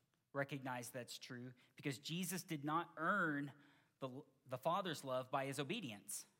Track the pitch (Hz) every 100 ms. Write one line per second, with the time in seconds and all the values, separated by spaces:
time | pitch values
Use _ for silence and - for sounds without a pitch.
0 | _ _ _ 139 139 143 131 123 120 127
1 | 120 - - 123 123 123 - - 147 113
2 | - 165 175 180 - 156 143 160 165 -
3 | 165 202 170 143 143 - - - _ _
4 | 135 127 - _ 131 127 165 185 185 143
5 | 139 127 120 139 135 135 135 226 151 104
6 | - - - _